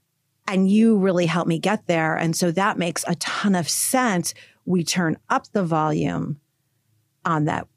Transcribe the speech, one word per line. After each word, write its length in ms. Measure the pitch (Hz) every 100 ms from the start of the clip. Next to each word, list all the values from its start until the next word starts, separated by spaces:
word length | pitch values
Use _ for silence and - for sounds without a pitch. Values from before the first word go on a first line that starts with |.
| _ _ _ _ -
And 200 | 190 190
you 260 | 214 226 214
really 300 | 190 180 170
helped 220 | 165 160
me 100 | 165
get 280 | 190 160 -
there. 300 | 170 160 165
And 180 | 165
so 160 | 165 180
that 260 | 165 202 196
makes 260 | 175 - -
a 80 | 170
ton 380 | - - 208
of 140 | 185 151
sense. 640 | - - 254 247 180 160 - - _
We 180 | - 180
turn 360 | 156 185 165 - -
up 240 | 262 -
the 100 | 208
volume 760 | 170 160 156 156 160 156 165 151 _ _ _ _ _ _ _ _
on 200 | 180 160
that 220 | 151 - -